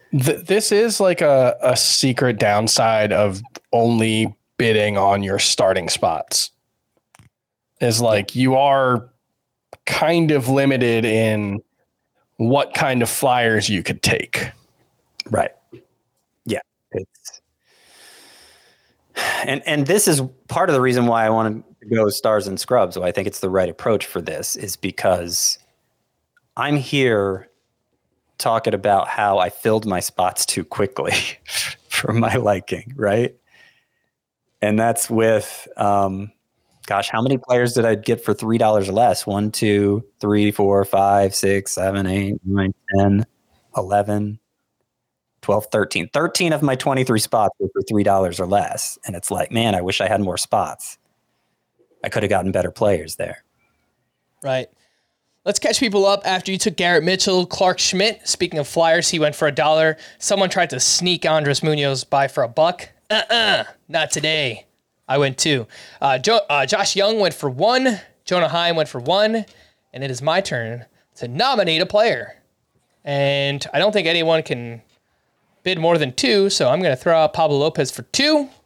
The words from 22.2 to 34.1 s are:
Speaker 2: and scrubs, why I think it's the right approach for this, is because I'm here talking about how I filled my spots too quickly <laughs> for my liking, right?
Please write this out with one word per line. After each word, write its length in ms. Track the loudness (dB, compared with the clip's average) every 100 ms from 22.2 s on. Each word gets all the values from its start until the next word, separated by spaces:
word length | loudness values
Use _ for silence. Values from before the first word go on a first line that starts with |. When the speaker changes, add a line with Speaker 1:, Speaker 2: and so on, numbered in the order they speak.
| 2 2 0
Speaker 2:
and 120 | -6
scrubs, 400 | 0 2 2 -2
why 80 | -4
I 40 |
think 140 | -2 -4
it's 120 | -6
the 100 | -2
right 180 | 0 0
approach 380 | -2 -2 -2 -2
for 140 | -8
this, 360 | -8 -8 -8 -8
is 200 | -8 -8
because 840 | -8 -4 0 0 -2 -2 -2 -4 _ _ _ _ _ _ _ _ _ -6
I'm 200 | -2 -2
here 720 | -2 0 2 2 0 -4 -10 _ _ _ _ _ _ _ _ -6
talking 360 | -2 0 0
about 320 | -2 2 2 2
how 300 | -2 0 2
I 120 | 0
filled 360 | -2 -2 0 -2
my 140 | -4
spots 440 | -4 -2 -2 -2 -4
too 180 | -6
quickly 480 | -8 -4 -4 -4 -4 -4 -6 -10 -10
<laughs> 360 | -8 -8 -12 _
for 240 | -6 -2
my 220 | 0 0 0
liking, 560 | 0 -2 -4 -10 -10 -4
right? 400 | 0 0 -2 -6 _ _ _ _ _ _ _